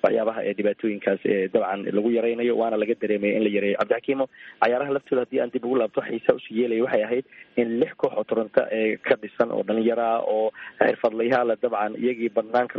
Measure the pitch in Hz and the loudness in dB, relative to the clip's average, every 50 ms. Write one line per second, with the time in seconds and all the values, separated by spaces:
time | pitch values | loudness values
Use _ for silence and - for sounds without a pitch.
0 | - 101 98 113 110 107 113 110 101 104 104 98 101 104 101 - - 113 104 101 | 0 2 2 2 0 0 -2 -2 -2 -4 -2 -2 0 -2 -2 -2 -2 -4 -4 -2
1 | - - 98 98 - - 101 98 95 95 - 117 104 92 98 101 98 - 95 101 | 0 0 0 0 2 0 2 2 2 0 0 0 0 0 -2 -4 -4 -2 0 0
2 | 104 117 117 117 110 117 117 117 120 120 117 110 113 113 110 107 107 104 117 - | 2 2 2 2 2 0 0 0 0 0 0 0 0 0 0 0 0 0 -2 -2
3 | - 104 107 101 101 104 101 101 110 104 104 101 98 101 101 - - 107 120 117 | -2 -2 -2 0 0 0 0 2 2 0 0 0 0 0 0 0 0 0 0 0
4 | - - 139 135 135 131 - - - - - - 110 113 120 123 143 143 139 139 | 0 -2 -2 -2 -2 -4 -6 -12 -20 -20 -6 0 0 2 2 0 0 0 -2 -4
5 | - - - 127 123 - - 131 127 120 - 127 113 120 127 131 113 104 - - | -2 -2 0 0 0 0 -2 -2 -2 -2 -4 -4 -2 0 0 0 0 0 -2 -4
6 | - - 113 113 - - - 131 - - 110 110 123 120 113 113 117 131 135 113 | -4 -4 -4 -2 2 2 0 0 0 -6 -2 0 0 0 2 0 0 0 0 0
7 | 107 107 120 127 131 _ - - - - _ - 120 117 117 117 120 - - - | 0 0 -2 -2 -4 _ -10 -20 -20 -6 _ 0 0 0 2 0 0 -2 -2 -2
8 | - 139 - - 107 - 113 110 113 107 - - 123 - - 110 110 110 107 - | -2 -2 -2 -2 -4 -2 -2 -2 -2 0 2 2 2 2 2 0 0 0 -2 0
9 | - - - - - 104 - - 117 117 110 107 101 98 107 113 113 113 117 113 | 0 0 0 0 0 -4 -2 0 0 0 0 -2 -2 0 0 0 2 2 2 0
10 | 117 113 113 117 - - 107 110 110 110 - - - - - - - - 117 - | 0 0 0 0 0 0 0 0 0 -2 -4 -6 -14 -8 -2 0 2 2 2 2
11 | - 117 107 113 117 117 135 127 123 120 110 - - 123 113 101 104 107 110 - | 0 -2 0 0 0 2 2 2 2 2 0 0 -2 -2 -2 -2 -2 -2 -4 -2
12 | 120 123 127 117 113 117 104 117 110 110 113 123 123 117 - | -2 -2 -2 -2 -4 -4 -2 -2 -2 0 0 0 0 0 0